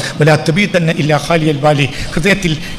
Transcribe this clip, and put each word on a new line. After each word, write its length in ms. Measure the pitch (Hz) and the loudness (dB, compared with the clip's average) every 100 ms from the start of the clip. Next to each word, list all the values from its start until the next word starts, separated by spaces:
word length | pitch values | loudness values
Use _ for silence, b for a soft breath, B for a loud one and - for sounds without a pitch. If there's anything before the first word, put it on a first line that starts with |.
| B B | B B
ولا 140 | 151 151 | 2 2
تبيتن 560 | 160 160 208 180 160 | 2 0 0 0 0
إلا 240 | 170 151 147 | 0 0 0
خالي 360 | - 170 156 | 0 0 0
البال. 360 | 143 151 147 139 B B | 2 2 2 0 B B
ഹൃദയത്തിൽ 420 | - 180 196 170 151 B | -2 0 0 0 -4 B